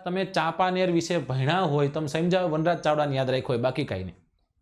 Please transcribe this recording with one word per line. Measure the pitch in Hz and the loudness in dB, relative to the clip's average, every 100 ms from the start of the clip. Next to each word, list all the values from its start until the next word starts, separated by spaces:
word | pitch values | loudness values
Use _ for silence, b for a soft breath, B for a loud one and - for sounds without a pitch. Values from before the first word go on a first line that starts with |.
| 175 | -4
તમે | 185 185 | -4 -2
ચાંપાનેર | 175 160 165 185 185 185 | -2 -2 0 0 2 2
વિશે | 170 165 175 | 2 0 -2
ભણ્યા | 131 131 131 180 | -2 -2 0 2
હોય, | 175 147 143 | 2 2 0
તમે | 156 151 | -2 -4
સમજાવો, | 160 175 185 180 | -2 2 2 2
વનરાજ | 156 160 170 | 0 0 2
ચાવડાને | 151 151 147 135 | 2 2 2 0
યાદ | 127 | 0
રાખ્યો | 131 127 | 0 0
હોય, | 120 | 0
બાકી | 127 127 135 | 0 -2 -4
કાંઈ | 95 | -4
નહીં. | 92 - _ _ _ _ | -8 -12 _ _ _ _